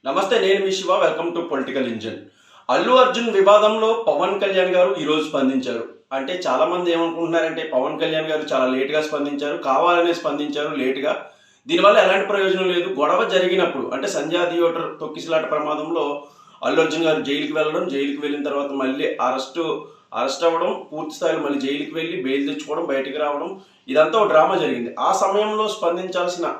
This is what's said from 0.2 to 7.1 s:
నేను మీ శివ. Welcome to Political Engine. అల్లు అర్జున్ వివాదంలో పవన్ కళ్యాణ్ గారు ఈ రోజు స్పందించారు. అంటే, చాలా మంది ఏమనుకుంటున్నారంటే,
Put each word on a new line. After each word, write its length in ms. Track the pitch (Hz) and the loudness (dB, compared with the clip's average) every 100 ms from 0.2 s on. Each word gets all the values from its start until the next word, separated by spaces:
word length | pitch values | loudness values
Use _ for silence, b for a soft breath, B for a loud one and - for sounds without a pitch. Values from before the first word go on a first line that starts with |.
| 196 220 | 2 2
నేను 260 | 190 196 190 | 4 2 2
మీ 60 | |
శివ. 240 | - 175 185 | -2 0 2
Welcome 420 | - 160 170 170 | 2 0 -4 -4
to 160 | - | -4
Political 360 | 135 127 135 120 | -4 -4 -4 -4
Engine. 260 | 110 110 - - b b b - | -4 -8 -12 -16 b b b -2
అల్లు 220 | 127 233 | 0 4
అర్జున్ 380 | 254 254 240 233 | 6 6 2 0
వివాదంలో 760 | 196 190 214 214 220 220 226 - | 4 8 8 6 4 2 2 0
పవన్ 340 | 190 185 196 | 0 0 0
కళ్యాణ్ 280 | 196 190 180 | 0 2 2
గారు 260 | 180 180 165 | 4 4 2
ఈ 40 | 147 | 0
రోజు 180 | 156 | 0
స్పందించారు. 600 | - 143 131 131 123 117 - - _ | 0 0 0 0 -2 -6 -8 -14 _
అంటే, 280 | 135 135 - 143 | -6 -4 -4 -2
చాలా 180 | 127 160 | 2 2
మంది 260 | 180 175 | 2 0
ఏమనుకుంటున్నారంటే, 800 | 165 165 | 0 0